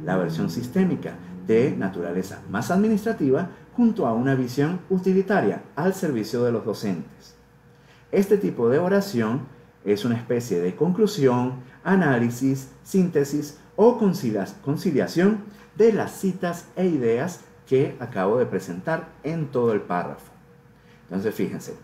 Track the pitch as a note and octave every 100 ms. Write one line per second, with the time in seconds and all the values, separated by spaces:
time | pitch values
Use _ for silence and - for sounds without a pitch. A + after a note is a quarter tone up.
0 | - F#2 E2+ D#2+ G2+ - - F#2 F#2+ C#3+
1 | - - - - - A2+ C#3 - G2 E2+
2 | E2+ F2+ F#2 - - G2 A#2+ F3+ G#3+ G#3
3 | A3+ A3 D3 C#3 F3+ - - - A#3 -
4 | B2+ A2+ C3 C3+ B2 C#3+ D3+ F3+ - F#3
5 | F#3+ F#3+ F#3+ G3 G#2+ F2 - - F3+ F#3
6 | D#3+ A#2+ G2+ A#2+ B2 A#2 A2 G2 G#2+ E2+
7 | - - - - _ _ _ _ _ -
8 | _ F#3+ G3 G3+ F3+ - A#2 C#3 F3+ G3+
9 | G3 A#2+ A2 C3 - - - _ F#2+ G2+
10 | B2 A#2 - A#2+ - F2+ F2+ - E3 F3+
11 | G#3+ - C3+ B2 B2+ C3 - - E3+ F#3+
12 | D#3 B2 A#2 A#2 C3+ C3+ - - - F#3+
13 | F3 D3 C#3 D3 C#3+ - - - A3+ A#3
14 | G3+ E3 A#2 G#2 F#2+ - C#3 D3 F#3+ C3
15 | F2+ D#3+ F#3+ G#3+ - - - - A3+ F#3+
16 | A2+ - F#3+ F3+ F3+ E3+ - - F#3 D3+
17 | A#2 A#2 E3+ - - - - C3 E3 -
18 | A#2+ G2 F#2 A#2+ A#2 F#2+ - F2 D#3+ E3
19 | - - - E3 C#3 C3 A#2 G#2 - F2
20 | D2+ C#2+ - - - - - - - -
21 | - F#2 G#2+ - F#2 - - -